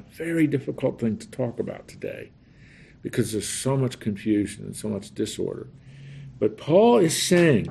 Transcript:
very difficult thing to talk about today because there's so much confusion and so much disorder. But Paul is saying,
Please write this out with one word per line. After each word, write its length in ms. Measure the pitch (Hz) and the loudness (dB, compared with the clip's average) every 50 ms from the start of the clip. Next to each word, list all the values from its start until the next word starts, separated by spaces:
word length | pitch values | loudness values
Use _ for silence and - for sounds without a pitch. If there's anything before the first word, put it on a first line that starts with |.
| - - - | -12 -14 -12
very 340 | - 160 165 165 165 156 143 | -10 -6 -2 0 2 2 2
difficult 540 | 143 131 - - - - - 131 - - | 2 0 -4 -4 -6 -2 -2 -4 -2 -2
thing 160 | 120 113 104 - | -2 -2 -2 -4
to 120 | - - | -8 -10
talk 300 | - - 127 117 - - | -6 -4 -4 -4 -4 -4
about 300 | - 98 101 - - - | -6 -6 -8 -10 -14 -18
today 420 | - - - - - - 55 - - _ _ - - - - - - - - - - - | -16 -12 -10 -10 -10 -10 -14 -16 -20 _ _ -20 -20 -20 -20 -20 -20 -20 -20 -20 -18 -12
because 320 | - - - - 110 95 107 | -12 -6 -2 -2 -2 0 -2
there's 140 | 104 95 - | -4 -4 -6
so 280 | - - - 131 139 | -6 -4 -2 -2 0
much 240 | 135 131 120 - - | 0 0 -2 -4 -6
confusion 640 | - 113 101 98 - 110 107 104 101 104 104 107 104 | -6 -6 -6 -4 0 0 2 2 0 -2 -6 -10 -12
and 100 | 101 98 | -12 -12
so 140 | - - 107 | -10 -8 -6
much 260 | 104 98 98 - - | -6 -6 -8 -10 -8
disorder. 540 | - 110 101 - - 95 92 92 - - - - - - - - - - - - - - - - - | -6 -6 -6 -4 -6 -6 -6 -6 -8 -12 -16 -18 -20 -20 -20 -20 -20 -20 -20 -18 -18 -18 -14 -6 -2
But 180 | 113 107 - - | -2 -2 -2 -2
Paul 420 | - 139 156 190 220 240 240 226 | 0 4 6 6 8 8 6 6
is 220 | 180 160 - - | 4 4 2 0
saying, 440 | - - 185 175 170 165 135 98 85 - | 0 2 4 6 6 6 6 4 2 -2